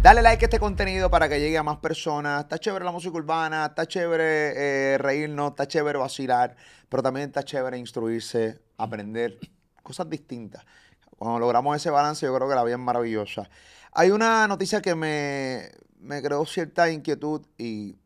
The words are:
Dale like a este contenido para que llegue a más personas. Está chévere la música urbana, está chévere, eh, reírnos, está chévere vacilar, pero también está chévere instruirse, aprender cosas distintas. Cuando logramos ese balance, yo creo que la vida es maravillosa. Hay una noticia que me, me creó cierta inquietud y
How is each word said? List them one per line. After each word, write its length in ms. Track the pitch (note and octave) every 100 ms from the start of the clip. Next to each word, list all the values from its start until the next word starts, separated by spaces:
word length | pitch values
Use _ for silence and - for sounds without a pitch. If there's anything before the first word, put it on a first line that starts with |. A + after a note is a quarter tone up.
| F3+ A#3
Dale 140 | A3+
like 160 | A3+ A3+
a 20 |
este 120 | A3+
contenido 500 | G#3+ F#3 G3 F#3+ F#3
para 180 | F3 D#3
que 140 | D3
llegue 160 | D3 D#3+
a 60 |
más 160 | D3+ D3
personas. 640 | D#3 D#3+ - D3 D3 C#3+
Está 140 | D3 D#3+
chévere 280 | G#3+ F#3+ F3+
la 80 |
música 240 | F3 F3 E3
urbana, 480 | D3+ D#3+ D#3+ D#3 D3+
está 200 | - E3
chévere, 1080 | F#3 E3+ E3 D#3+ D#3 D3+ C3+ C#3+ C#3 C3+
eh, 40 | C3+
reírnos, 520 | C#3 C#3 D3+ D3 D3
está 180 | - C#3+
chévere 320 | D#3+ D3 C#3+
vacilar, 560 | C3+ - C3 B2 B2 - - - _
pero 160 | C3
también 240 | C3 C3 C#3+
está 160 | C#3+
chévere 340 | C#3 C#3+ B2+ B2
instruirse, 840 | A#2 - A2+ A#2 - A#2+ A2 - _ -
aprender 600 | A2 A2 G#2 A2+ A#2 - - _ _ _
cosas 260 | - C3+ E3
distintas. 540 | D3+ _ A#2+ G#2 - _ - _ _ _ _
Cuando 200 | G#2+ A#2
logramos 380 | A#2+ A#2+ C#3 D3
ese 140 | E3+
balance, 360 | C#3+ D3 D3+ C#3+
yo 80 |
creo 140 | B2+ C3+
que 80 | C3
la 80 |
vida 120 | A#2 B2
es 40 |
maravillosa. 720 | B2 A#2+ A#2 G#2+ G2+ - G2 - - - -
Hay 180 | - F3
una 360 | G#3 A3+ A3 G#3+
noticia 340 | F#3+ F#3+ G#3+
que 140 | G3 E3
me, 760 | D#3 D3+ C#3+ C#3 C3 B2 E2 - _ _
me 220 | G#2+ C#3+
creó 240 | C#3+ C#3+ D#3
cierta 440 | - D#3+ - E3+
inquietud 560 | D#3 D3 C#3+ D3+ D3+ - -
y 400 | A#2 G#2+ G#2 -